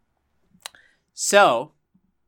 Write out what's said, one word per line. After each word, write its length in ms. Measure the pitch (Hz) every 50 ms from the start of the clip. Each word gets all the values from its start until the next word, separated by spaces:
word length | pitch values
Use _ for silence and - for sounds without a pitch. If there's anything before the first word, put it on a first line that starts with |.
| _ _ _ _ _ _ _ _ _ _ _ _ _ - - _ _ _ _ _ _ _ _
So, 560 | - - - 202 202 196 160 123 117 143 - _ _ _ _ _ _ _ _ _ _ _